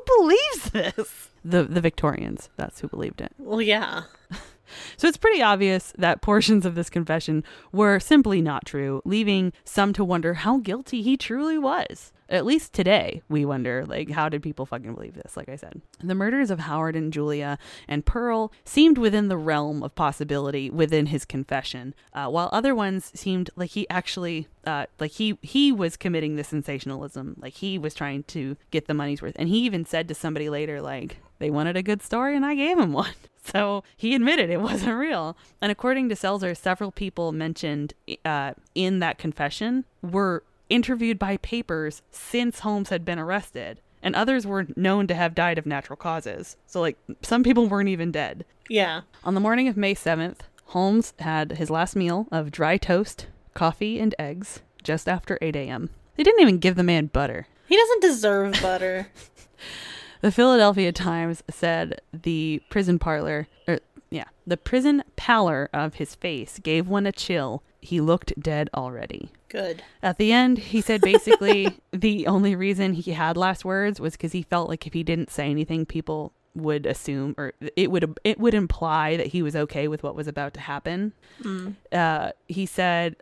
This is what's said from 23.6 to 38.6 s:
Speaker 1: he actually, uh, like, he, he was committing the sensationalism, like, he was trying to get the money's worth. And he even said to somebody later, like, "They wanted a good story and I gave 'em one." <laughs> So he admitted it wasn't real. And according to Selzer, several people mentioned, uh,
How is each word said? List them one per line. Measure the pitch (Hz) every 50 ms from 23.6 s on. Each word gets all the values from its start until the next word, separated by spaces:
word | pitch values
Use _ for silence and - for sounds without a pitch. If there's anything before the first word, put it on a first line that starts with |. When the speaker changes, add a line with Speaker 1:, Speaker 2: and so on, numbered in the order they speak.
| 180 165
Speaker 1:
he | - 208 202 -
actually, | 180 185 - - - 190 175 170 170 156 156 _ - _ -
uh, | - 151 143 - - _ -
like, | 156 151
he, | - - 220 214 208 -
he | - - - 269 285 285 254
was | 196 180 170 -
committing | - - 185 170 160 156 151 151
the | 147 143
sensationalism, | - 156 151 143 - 143 127 - 139 139 139 147 139 - 139 131 147 - -
like, | - 131 -
he | - 190 196 190
was | 180 151 156 -
trying | - 151 143 139 139 143
to | - - 165 131 135 143 - _ -
get | - 156 -
the | - 151
money's | 147 143 143 143 143
worth. | - - -
And | - - 170
he | 202 226 247
even | 240 196 170 165
said | - - 160 165
to | 165 151
somebody | - - 160 156 151 151 151
later, | 147 143 151 151 147 143
like, | 147 139 135 127 - - - - _ _ _ -
"They | - 151
wanted | 147 147 156 170 175
a | 185 185
good | 208 208 202
story | - - 226 233 262 277 294
and | 277 277
I | 285 294
gave | 277 277 330 359 349
'em | 226 160 139
one." | 139 208 - -
<laughs> | - - - _ _ -
So | - - 196 208 202 202 196 - _ _
he | - - 233 269
admitted | 269 233 269 339 311 202 170
it | 175 170
wasn't | 208 233 - 190 190 233 220 240
real. | 294 320 262 175 156 160 170 _ _ _ _ - 202
And | 208
according | 202 - - 254 262 269 262 233
to | 208
Selzer, | - - 190 202 202 190 180 170
several | - - 190 185 - 208 196
people | - - 202 185 - 170 170 165
mentioned, | 160 156 156 160 160 - - 156 147 147 147 147 - _ - - - - -
uh, | 160 151 143 139 139 - _